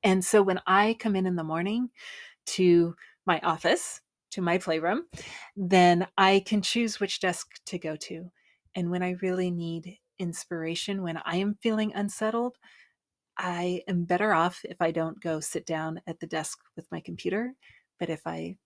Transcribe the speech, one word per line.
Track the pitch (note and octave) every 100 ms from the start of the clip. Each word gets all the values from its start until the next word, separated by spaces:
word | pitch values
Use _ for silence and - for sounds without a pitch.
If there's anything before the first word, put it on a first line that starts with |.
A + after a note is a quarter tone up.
And | G#3 F#3+
so | F3+ G#3
when | G3 F#3 -
I | F#3+ G#3+ A3+
come | A3+ F#3+
in | F#3
in | F3+
the |
morning | D#3 D#3+ F#3 A3+ B3 _ - - - _ -
to | - F3+ E3+ E3+ E3+ - _ -
my | E3
office, | E3+ D#3+ F3 F4 - - _ _ _
to | -
my | F3 F3+
playroom, | F3+ D#3+ E3+ A#3 E4+ - - - - -
then | F3+ F#3 F3+ F3 - -
I | F#3+ G3 G3
can | G#3+
choose | F#3+ A#3 A3+ -
which | G3 -
desk | F#3 F3 - - -
to | F3
go | D#3+ D3+
to. | - E3 F3 _ _ _ _
And | - F3
when | F3+
I | F3+ F3+
really | F#3 F3+ F3+
need | F3 E3+ E3 F3+ F#3+ _ _
inspiration, | F3 E3+ - E3+ D#3+ E3+ - G3
when | F3 D#3+
I | - F3
am | G3+ G#3
feeling | A3+ A3 G#3+
unsettled, | - G3+ - A3 A#3 B3 - - _ _ _ _ _ _ -
I | F#3 F3 F3+ F3+ -
am | F3+
better | E3+ F3+ G#3+
off | E3+ E3+ -
if | - F#3
I | E3
don't | E3 D#3+ -
go | E3+ D#3
sit | D#3 D#3+ -
down | D#3+ D#3+ E3 -
at | E3
the | E3
desk | D#3+ D3+ - _ -
with | -
my | E3
computer. | E3 E3+ F3+ G3 B3 C4 _ _ _ _
But | E3+
if | D#3 E3
I | E3 E3 F#3